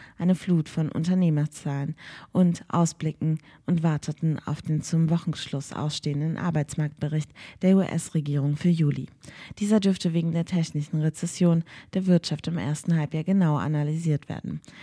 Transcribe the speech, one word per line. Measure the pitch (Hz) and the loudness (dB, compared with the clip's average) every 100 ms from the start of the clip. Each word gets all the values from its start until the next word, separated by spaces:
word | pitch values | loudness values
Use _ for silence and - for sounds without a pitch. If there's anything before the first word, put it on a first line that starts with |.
| - - | -12 -2
eine | 175 | 0
Flut | 185 - 170 151 | 0 2 0 0
von | - 156 | -2 -2
Unternehmerzahlen | - 165 185 175 151 151 - 147 139 147 160 - - - | -2 0 2 2 2 0 -4 -6 -4 -6 -8 -14 -20 -6
und | - 180 170 - | 2 2 2 -2
Ausblicken | 170 165 - 156 - 156 156 - - - | 0 0 0 -6 -2 -2 -2 -6 -10 -2
und | 170 | 0
warteten | 160 151 - - 160 151 - | 0 -2 -4 -4 -2 -2 -4
auf | 151 | -6
den | - 151 | -2 -2
zum | - 165 165 | 0 0 2
Wochenschluss | 170 170 147 - 139 - | 0 -2 -6 -6 -8 -8
ausstehenden | - 147 - 147 143 160 160 | -6 -6 -4 -4 -2 -2 -2
Arbeitsmarktbericht | 175 160 143 - 151 - 151 156 - - - - | -2 -2 -2 -2 -4 -4 -4 -2 -4 -10 -20 -2
der | 180 190 | 4 4
U-S-Regierung | 185 165 - 160 143 143 143 147 | 4 -2 -2 -4 0 0 0 2
für | 175 | 2
Juli. | 165 147 139 120 - - - - - | 4 2 0 -6 -12 -20 -20 -14 -4
Dieser | 208 214 | 2 4
dürfte | 196 185 180 | 4 2 0
wegen | 165 165 | 0 0
der | 165 | 0
technischen | 170 175 165 147 147 156 | 0 0 -2 -4 -2 0
Rezession | 156 - 170 - 180 165 - - - | 0 -2 -4 2 4 4 0 -10 -8
der | 185 185 | -2 4
Wirtschaft | 175 - 151 - | 4 2 -6 -4
im | 170 | -4
ersten | 113 151 - 165 | -4 -4 0 0
Halbjahr | 147 160 | 0 -4
genau | 160 196 | 0 2
analysiert | 170 147 113 151 147 156 165 147 - | 4 2 0 0 0 -2 0 -2 -2
werden. | - - 156 - - | -10 -8 -8 -10 -20